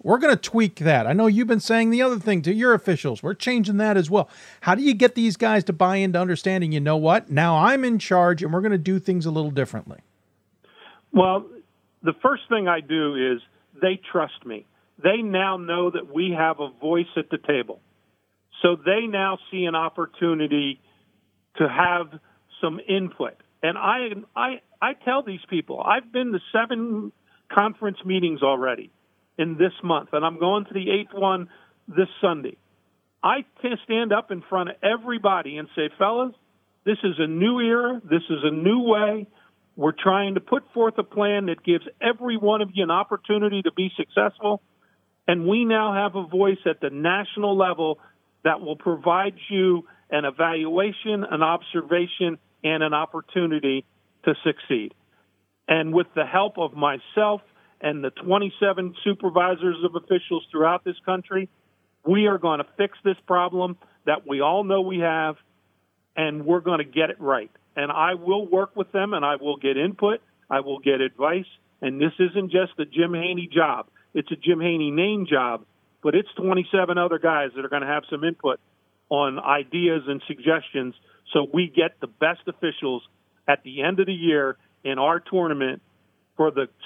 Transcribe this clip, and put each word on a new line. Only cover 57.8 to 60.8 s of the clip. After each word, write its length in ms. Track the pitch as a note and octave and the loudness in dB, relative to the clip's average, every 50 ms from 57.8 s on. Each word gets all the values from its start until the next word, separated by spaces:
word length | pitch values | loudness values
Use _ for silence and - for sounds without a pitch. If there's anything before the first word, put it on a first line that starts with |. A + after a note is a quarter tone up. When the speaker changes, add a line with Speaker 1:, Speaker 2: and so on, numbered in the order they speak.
Speaker 2:
and 220 | - D3+ D3+ D3+ C#3 | -6 -6 -4 -4 -6
the 80 | C3 | -8
twenty-seven 840 | - - - F3+ F#3 G3+ G3+ G3 - - G#3 G3 G3 F3 F#3 F3+ F3+ - - | -8 -8 -2 0 0 0 0 -2 -2 0 0 0 0 0 -4 -6 -8 -6 -4
supervisors 720 | G3+ G3+ - - F#3 D#3+ F3+ F3 F3+ F#3 D#3 E3 F#3 E3+ E3 E3+ | -4 -4 -2 -2 0 2 2 2 2 0 0 -2 -2 -2 -2 -4
of 100 | F3+ E3 | -4 -4
officials 500 | E3+ E3 - F#3+ F3+ - - F3 E3 - - | -6 -4 -2 -2 -2 0 -2 -6 -6 -6 -6
throughout 320 | - D#3 D#3 E3 F3 F3+ | -2 0 2 2 2 0